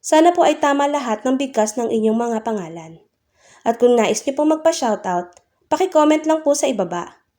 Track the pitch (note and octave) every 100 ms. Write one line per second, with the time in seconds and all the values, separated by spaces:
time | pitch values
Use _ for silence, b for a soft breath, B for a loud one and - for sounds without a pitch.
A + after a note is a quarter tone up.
0 | - D#4 E4+ F4 D#4 D4+ D4+ C#4+ C#4+ D4
1 | B3 G#3+ B3+ C4 C#4 C4+ G#3+ - A#3 A3+
2 | A3 A3 A#3+ A3+ A3 G#3+ E3+ E3 D#3+ E3
3 | _ _ _ b b b - A#3 A#3+ A#3+
4 | G#3 G#3+ - C4+ D4+ D#4 D#4+ E4 B3+ G#3
5 | G3 F3 F3 _ _ _ _ D4+ F#4 D#4
6 | D4+ D#4 D#4 D#4+ D#4 C#4+ C#4 A3 F3+ F3
7 | E3+ _ _